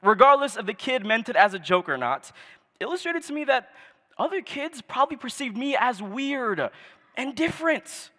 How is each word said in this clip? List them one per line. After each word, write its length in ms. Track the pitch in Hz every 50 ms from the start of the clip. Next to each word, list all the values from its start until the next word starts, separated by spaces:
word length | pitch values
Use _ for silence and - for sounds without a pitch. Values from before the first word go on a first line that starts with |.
regardless 560 | - 196 214 190 247 269 285 277 277 277 - -
if 80 | 214
the 80 | 185 220
kid 320 | - - - 254 254 196
meant 240 | 214 220 226 226 -
it 60 | 240
as 180 | 156 196 208 185
a 60 | 196
joke 280 | 156 139 185 180 175 -
or 80 | 143
not, 360 | 127 127 120 131 139 - - - - - - - _ _ _ _ _
illustrated 420 | - 233 339 359 - 339 339 339 -
to 100 | - 285
me 100 | 302 302
that 260 | 269 269 254 - - - - - - _ _ _ _ _ _
other 240 | 214 330 359 392
kids 400 | - - - 277 285 330 330 269
probably 340 | 214 _ - - 277 - 320
perceived 400 | 240 - 254 - - 285 254 208
me 200 | 214 262 285 277
as 260 | 247 220 247 247 180
weird 720 | 208 196 190 247 277 277 285 269 254 226 202 160 135 110 - - - - - _ _ _ _
and 200 | - 254 269 269
different 720 | 214 320 330 - - 311 330 311 262 - - - - - - _